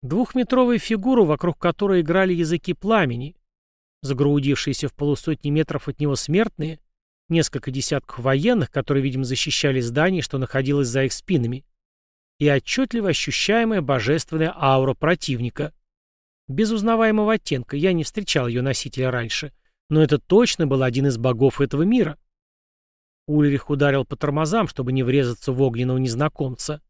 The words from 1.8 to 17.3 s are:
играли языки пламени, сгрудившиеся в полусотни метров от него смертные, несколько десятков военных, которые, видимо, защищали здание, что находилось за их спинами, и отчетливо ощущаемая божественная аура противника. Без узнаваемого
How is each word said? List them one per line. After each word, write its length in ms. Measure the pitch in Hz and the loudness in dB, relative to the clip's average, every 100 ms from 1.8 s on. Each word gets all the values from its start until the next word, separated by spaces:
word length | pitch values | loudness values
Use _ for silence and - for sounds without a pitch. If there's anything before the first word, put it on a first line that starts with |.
| 202 185 | 2 2
играли 320 | 156 175 190 | 2 2 2
языки 400 | 175 160 170 - | 0 0 -2 -4
пламени, 640 | 175 196 220 156 120 135 - _ _ _ _ _ _ | -6 0 2 2 -2 -8 -14 _ _ _ _ _ _
сгрудившиеся 880 | 135 131 143 143 139 139 - 135 143 | -6 0 2 2 2 0 -2 -4 -6
в 40 | |
полусотни 560 | - 147 143 - 156 147 | -4 -2 -2 -2 -4 -2
метров 380 | 147 156 147 - | -2 -2 -4 -8
от 120 | - | -4
него 160 | 147 135 | -2 -2
смертные, 640 | - 165 220 - 156 160 _ _ _ _ _ | 0 0 0 -4 -8 -8 _ _ _ _ _
несколько 420 | 165 151 143 - | 0 0 -2 -6
десятков 480 | 131 - 143 - - | -6 -4 -4 -6 -6
военных, 500 | 123 135 185 240 139 | 0 0 2 2 0
которые, 320 | - 131 139 | -4 -2 0
видимо, 220 | 135 131 | 0 -2
защищали 560 | 131 131 - - 147 131 | -4 -4 -2 -2 0 0
здание, 420 | 120 120 165 190 | -2 0 2 0
что 160 | - 135 | -4 -4
находилось 520 | 131 135 135 143 131 | -2 -2 0 0 0
за 160 | 127 135 | 0 -2
их 80 | |
спинами, 520 | - - 175 117 127 - _ _ _ _ _ _ _ | -4 -2 0 0 -4 -12 _ _ _ _ _ _ _
и 100 | 147 | 2
отчетливо 640 | 139 - - 262 240 202 | 2 0 -2 -2 0 -2
ощущаемая 720 | 151 - - - 220 226 214 | -2 -2 -4 0 2 2 0
божественная 720 | 139 135 110 160 - 160 160 180 | 0 0 2 0 0 -2 -2 0
аура 380 | 143 135 131 | 2 4 2
противника. 800 | 127 151 180 - 127 120 - 151 - _ _ _ _ _ _ _ | 0 0 0 -2 -4 -4 -6 -8 -8 _ _ _ _ _ _ _
Без 220 | 135 220 | -2 0
узнаваемого 600 | 220 208 226 220 214 208 | 0 0 2 2 2 2